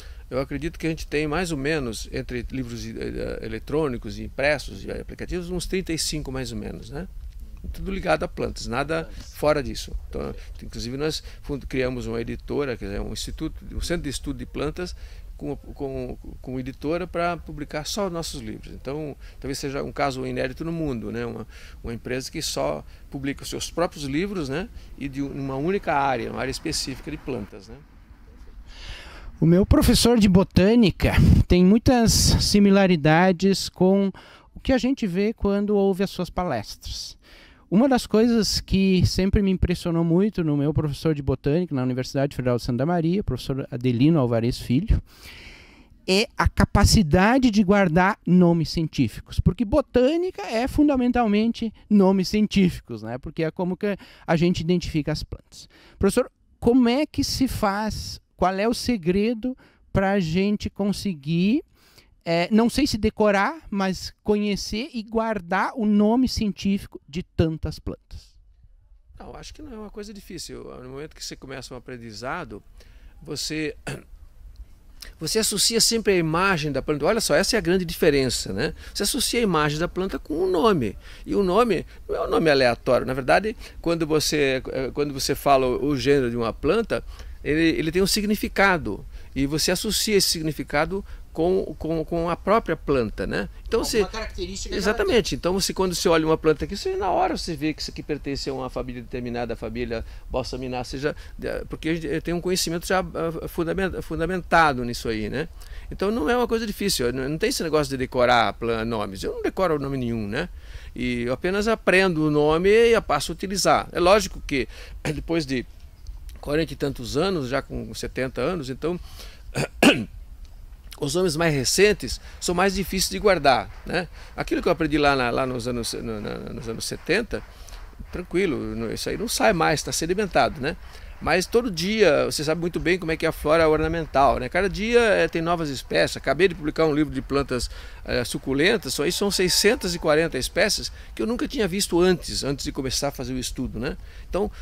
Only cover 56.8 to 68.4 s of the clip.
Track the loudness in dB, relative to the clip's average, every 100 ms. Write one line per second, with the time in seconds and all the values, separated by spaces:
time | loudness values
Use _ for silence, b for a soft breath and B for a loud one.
56.8 | 6 4 0 -2 -2 0 0 2 0 0
57.8 | -2 -4 -8 -12 _ 0 0 2 0 0
58.8 | -2 0 2 2 2 0 -4 -8 b b
59.8 | _ 0 2 2 2 2 2 0 -4 -2
60.8 | -2 -2 -4 -6 -2 2 2 2 -2 b
61.8 | b b b _ -2 0 2 4 4 2
62.8 | 0 0 0 2 4 4 2 -2 -6 -2
63.8 | -2 -2 -8 -8 -2 0 0 -2 -4 -6
64.8 | -6 -8 -4 -2 -2 -4 -2 0 0 0
65.8 | 2 4 6 4 2 0 -2 -2 -2 -2
66.8 | -4 -18 -12 -10 -4 0 0 0 -6 -8
67.8 | -10 -12 _ -18 -18 _